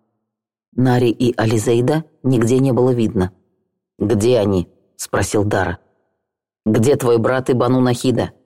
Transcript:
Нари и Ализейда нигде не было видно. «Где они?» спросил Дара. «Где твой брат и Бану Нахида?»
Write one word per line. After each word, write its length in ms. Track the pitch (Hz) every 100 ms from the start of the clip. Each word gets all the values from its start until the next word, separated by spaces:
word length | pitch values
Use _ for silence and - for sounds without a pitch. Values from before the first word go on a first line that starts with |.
| _ _ _ _ _ _ _ -
Нари 340 | 127 123 123
и 240 | 110 123 120
Ализейда 680 | 110 113 117 117 123 156 160 _
нигде 360 | 131 127 113 127
не 140 | 135
было 180 | 123 127
видно. 420 | 120 110 123 92 - _ _ _ _ _ -
«Где 400 | 104 107 113 123
они?» 300 | 101 95 85 _ _ -
спросил 480 | - 113 101 110
Дара. 340 | 104 107 90 87 _ _ _ _ _ _ _ _ -
«Где 300 | 110 113 143
твой 220 | 135 120
брат 320 | 113 131 127
и 20 |
Бану 280 | 127 123 131
Нахида?» 520 | 127 123 127 113 92 -